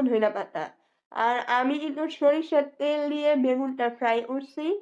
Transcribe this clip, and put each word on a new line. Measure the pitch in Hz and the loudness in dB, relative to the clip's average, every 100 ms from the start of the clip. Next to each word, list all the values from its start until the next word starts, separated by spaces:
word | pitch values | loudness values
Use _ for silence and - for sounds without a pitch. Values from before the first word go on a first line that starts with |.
ধইনা | 262 220 214 | 2 2 2
পাতা। | 202 - 165 156 _ _ _ _ | -2 -8 -8 -10 _ _ _ _
আর | - 226 240 | -2 0 0
আমি | - 247 262 294 | 0 0 0 -2
কিন্তু | 311 277 320 | -4 -6 -6
সরিষার | - 285 302 320 302 285 - | 2 2 2 2 0 0 -2
তেল | 285 302 294 | -2 0 -2
দিয়ে | 294 294 294 | 0 2 4
বেগুনটা | 254 254 269 262 240 | 2 2 -2 -2 -2
ফ্রাই | 240 240 233 | 0 0 0
করছি, | 233 269 277 - 311 403 | -2 -8 -8 -8 -4 -4